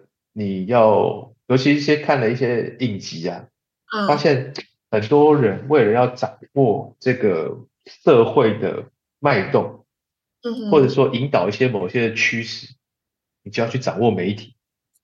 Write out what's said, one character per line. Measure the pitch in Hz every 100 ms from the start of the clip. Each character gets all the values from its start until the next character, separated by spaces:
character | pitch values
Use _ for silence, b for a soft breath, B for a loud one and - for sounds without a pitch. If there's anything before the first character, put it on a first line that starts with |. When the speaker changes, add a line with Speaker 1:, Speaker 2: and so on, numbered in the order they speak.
| _ _ _
Speaker 1:
你 | 107 101 95 92
要， | 120 110 98 95 104 - _ -
尤 | 131
其 | 143 147
一 |
些 | 143 147
看 | 151 139
了 | 113
一 |
些 | - 123 120 - -
影 | 120 95
集 | - 82 87
啊， | 90 - _ _ _ -
Speaker 2:
嗯。 | 214 196
Speaker 1:
发 | 143
现 | 165 135 - - - _ -
很 | 107 107
多 | 147 151 143
人 | 113 95 127
为 | 151
了 | 104
要 | 117 123
掌 | - - - -
握 | 139 131 98 - -
这 | 127
个 | 127 107 82 76 - - _ -
社 | - - 123
会 | 113 - 113 -
的 | 95 - - _ _ _
脉 | 143 127 -
动， | 120 90 - _ _ _ _ _ _
Speaker 2:
嗯 | 240
哼。 | 233 214
Speaker 1:
或 | 170
者 | 131
说 | 139 127
引 | 113 139
导 | 107 92
一 |
些 | 107 127
某 | 101 90
些 | 123 113
趋 | 110 - 117
势， | 113 - - _ _ _ _ _ _ _
你 | 101
就 | 120
要 | 117
去 | 131
掌 | - -
握 | 120
媒 | 95 90
体。 | 107 - _ _ _ _ _